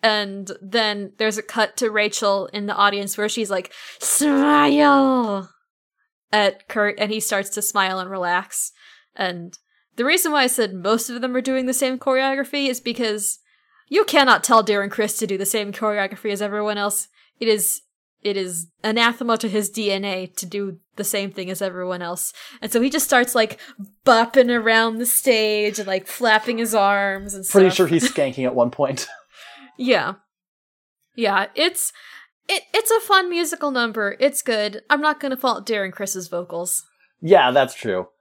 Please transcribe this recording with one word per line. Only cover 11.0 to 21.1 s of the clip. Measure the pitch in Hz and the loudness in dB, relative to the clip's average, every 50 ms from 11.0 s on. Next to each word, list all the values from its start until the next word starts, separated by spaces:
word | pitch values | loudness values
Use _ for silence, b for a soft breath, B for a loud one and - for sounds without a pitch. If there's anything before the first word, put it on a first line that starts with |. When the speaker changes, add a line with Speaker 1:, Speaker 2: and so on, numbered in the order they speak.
| 233 - | 0 -4
Speaker 1:
of | 240 240 | -8 -6
them | 233 254 247 | -6 -2 -2
are | 254 | -2
doing | 254 262 262 262 254 254 | 0 0 0 0 0 -2
the | 262 | -2
same | - 285 254 262 254 | -2 -2 -2 -2 -4
choreography | - 277 262 262 269 269 269 269 277 269 - 285 277 269 | -2 0 0 2 2 0 0 -2 -4 -4 -4 -2 -2 -2
is | 254 240 | -2 -4
because | _ - 233 240 240 220 214 214 208 - - - _ _ _ _ _ _ _ _ _ _ | _ -8 -6 -4 -2 -4 -2 -4 -4 -6 -6 -8 _ _ _ _ _ _ _ _ _ _
you | 277 370 427 | 0 0 2
cannot | - - 330 277 262 233 185 - | 4 4 4 6 6 6 4 4
tell | - 262 226 214 | 4 4 4 6
Darren | 214 208 202 196 202 | 4 2 0 0 -2
Criss | 202 - 214 208 - - | -2 -2 -2 -2 -2 -4
to | 226 202 | -4 -4
do | 196 185 | -4 -4
the | 196 | -4
same | 196 - 226 208 202 | -2 -2 -4 -4 -6
choreography | 202 - 226 214 208 208 196 196 208 190 - 220 | -8 -4 -4 -2 -2 -2 -2 -4 -6 -8 -6 -6
as | 202 196 | -4 -4
everyone | 208 208 202 208 208 214 208 208 | -4 -4 -4 -2 -2 -2 -2 -2
else. | 202 208 202 - - _ _ _ _ _ _ _ | -2 -2 -2 -4 -6 _ _ _ _ _ _ _
It | 240 226 | 0 0
is, | 214 214 208 - - - _ _ _ _ _ _ _ _ _ | 2 2 2 -2 -4 -6 _ _ _ _ _ _ _ _ _
it | 208 202 196 | -4 -4 -2
is | 190 180 180 170 170 - _ _ - | -4 -6 -6 -10 -10 -12 _ _ -4
anathema | 220 214 233 233 233 233 240 247 233 226 220 | -2 2 4 2 2 2 0 -2 0 0 0
to | - 220 | 0 -2
his | 185 214 208 196 | -2 -2 -4 -4
D | 202 220 220 202 | -6 -4 -2 -2
N | 196 190 196 | -2 -2 -4
A | 202 190 185 185 180 _ - | -4 -6 -6 -8 -10 _ -12
to | - 180 | -12 -8
do | 165 202 202 196 175 170 _ _ _ | -6 -6 -6 -6 -8 -12 _ _ _
the | - 208 | -8 -6
same | 196 | -4